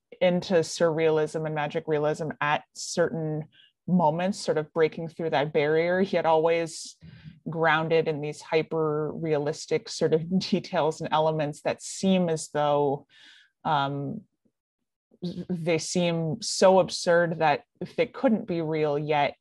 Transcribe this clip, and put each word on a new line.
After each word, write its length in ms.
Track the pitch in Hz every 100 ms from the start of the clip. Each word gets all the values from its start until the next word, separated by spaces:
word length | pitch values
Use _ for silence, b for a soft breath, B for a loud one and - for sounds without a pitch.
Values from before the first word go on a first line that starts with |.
| _ -
into 340 | 180 175 170 175
surrealism 920 | 156 - 170 156 160 156 151 160 156
and 80 | 151
magic 280 | 147 165 151
realism 420 | 147 151 151 156 -
at 220 | 147 151 - -
certain 680 | - - 165 165 156 156 151 b b _ -
moments, 520 | 180 156 165 185 214
sort 180 | - 156
of 140 | 151
breaking 360 | 170 156 165 165
through 200 | - 165
that 220 | 147 156
barrier. 480 | 156 147 160 170 185
He 140 | 190 170
had 80 | 160
always 680 | 160 165 170 165 - - - B B B B 165
grounded 580 | 160 160 156 160 165 156
in 120 | 147
these 220 | 147 147
hyper 720 | - 165 156 160 156 151 156
realistic 760 | - 160 147 147 156 - 156 -
sort 240 | - 160
of 260 | 156 165 185
details 600 | - 175 - 175 156 156
and 100 | -
elements 480 | 156 160 156 147 -
that 200 | 165 -
seem 480 | - - 190 185 170
as 200 | 160 -
though, 520 | 147 147 143 143 143 _ B B B B _
um, 580 | 160 147 139 143 143 220 - _ _ _ _ _ _ _ _ _ 175 175 -
they 280 | 175 160 160
seem 640 | - 180 175 165 160 143
so 380 | - - 190 190
absurd 600 | - - 180 170 170 160
that 220 | 156 143 _ - 175 -
they 100 | 160
couldn't 400 | - 269 208 -
be 140 | 170
real, 380 | 156 156 151 147
yet 360 | 151 151 139 -